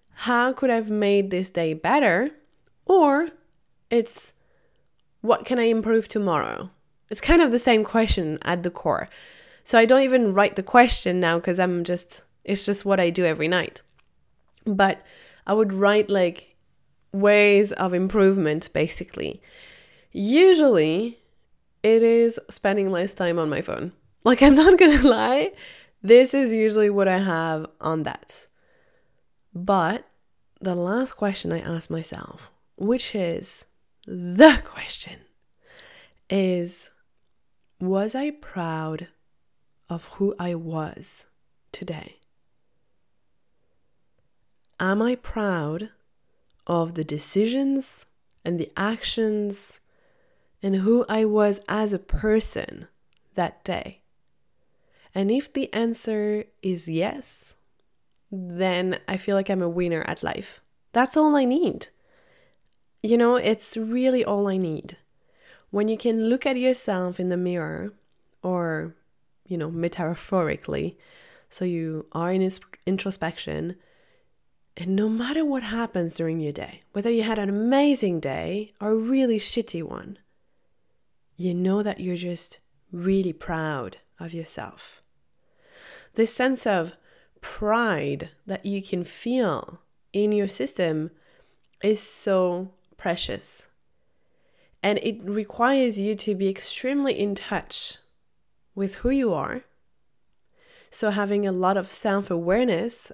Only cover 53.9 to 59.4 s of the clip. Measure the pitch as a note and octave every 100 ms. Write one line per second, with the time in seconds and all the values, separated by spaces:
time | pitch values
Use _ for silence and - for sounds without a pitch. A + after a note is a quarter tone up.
53.9 | - _ _ _ _ _ _ _ _ _
54.9 | _ _ F#3+ G3 B3+ - C#4 - A3 A#3
55.9 | A3+ - G#3+ G#3 G#3 - _ F#3+ F3 D#3+
56.9 | D#3+ G3 C#4+ - - - _ _ _ _
57.9 | _ _ _ - G3 F3+ F3 F#3 F3+ F#3
58.9 | - - F#3 - G3